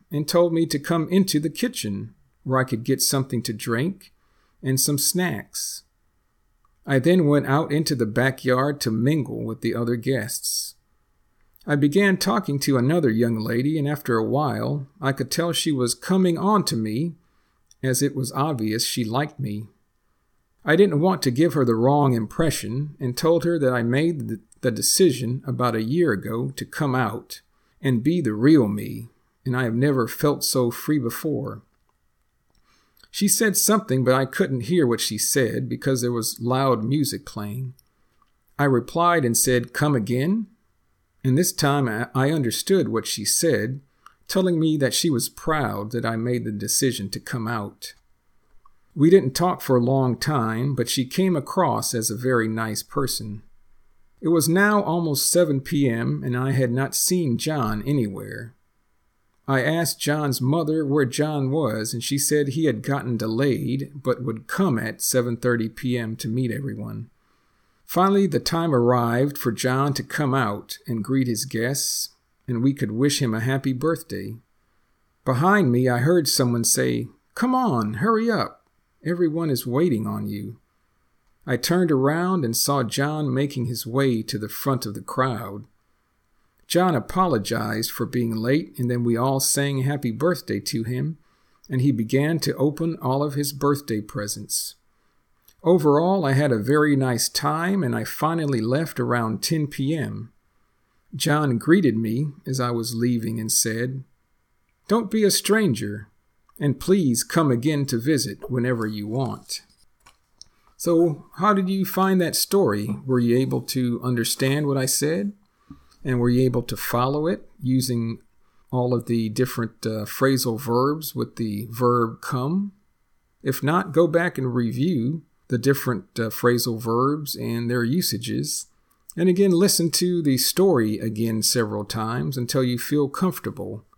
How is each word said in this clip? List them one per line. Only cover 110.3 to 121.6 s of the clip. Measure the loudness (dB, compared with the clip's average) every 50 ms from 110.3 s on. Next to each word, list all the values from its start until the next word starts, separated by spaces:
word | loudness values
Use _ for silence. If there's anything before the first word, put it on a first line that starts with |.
| _ -20 -20 _ _ _ _ _ _
So, | -6 0 2 4 4 4 4 2 -2 -10 _ -6
how | 0 2 2 4
did | 2 2 0
you | 0 -2 -2
find | -2 0 0 2 4 4 4
that | 2 2 0
story? | -2 -2 2 2 4 4 4 2 0 -2 -4 -6 -6 -2
Were | 0 2 2
you | 4 4 4 2
able | 2 2 -2 -4
to | -4 -4 -4 -2 -2 -2 -2 -4
understand | -2 -2 -2 0 -2 -2 -2 0 0 0 0 0 0
what | 0 0
I | 0 0
said? | 0 0 0 0 0 0 0 -2 -4 -6 _ _ _ _ _ _ -20 -20 -20 _ _ _ -10 -4
And | -2 0 2
were | 2 4
you | 4 4
able | 4 2 2 0
to | -4 -4 -6
follow | -8 -6 -2 0 0 0 0 0 0 0
it | -2 -2 -4 -6 -16 -14 -6
using | -2 0 2 2 2 0 -2 -2 -2 -4 -6 -8 _ _ _ _ _ _ _ _ _ -4
all | -2 0 0 2 0
of | 0 0
the | 0 0 0 0 -2
different, | 0 -2 -2 -2 -2 -4 -6 -6 -8 -8 -6
uh, | -6 -6 -6 -8
phrasal | -8 -4 0 2 2 2 2 0 -2 -4 -4
verbs | -2 0 0 2 2 2 0 -2 -6 -8 -6
with | -6 -6 -6 -6
the | -6 -4 -4 -4 -6